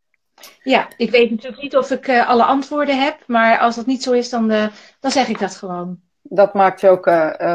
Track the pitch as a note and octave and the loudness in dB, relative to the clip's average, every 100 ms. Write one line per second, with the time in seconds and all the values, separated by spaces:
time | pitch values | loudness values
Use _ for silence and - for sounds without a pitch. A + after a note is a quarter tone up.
0 | _ _ _ _ - _ B3+ A#3 - - | _ _ _ _ -20 _ -2 0 -2 -6
1 | A#3 A#3+ A#3 A3+ C4 - C#4+ C#4 - C4 | 0 2 2 -2 -10 -14 -4 -2 -2 -4
2 | - A#3+ A#3 A#3+ A3 C#4 C4+ D4 C#4+ C4+ | 0 0 2 2 2 0 -2 -4 -2 0
3 | C#4 D4+ - A#3 A3+ A3+ A#3+ A3+ A#3 B3+ | -2 -4 -4 0 2 2 0 -2 -4 -4
4 | C4 B3 A#3+ A#3+ A3 G#3+ G#3+ - - _ | 0 -2 -2 -2 0 0 -2 -6 -20 _
5 | C#4 C#4 A#3 A3 F#3+ - F#3+ F3 F3 F3+ | -4 -2 -2 -2 -6 -8 -12 -10 -10 -12
6 | _ _ - F3+ G3 G3+ F#3+ F#3 G3 F#3 | _ _ -4 2 2 4 0 4 4 4
7 | F3+ E3+ D#3 - E3+ | 4 2 0 -2 -4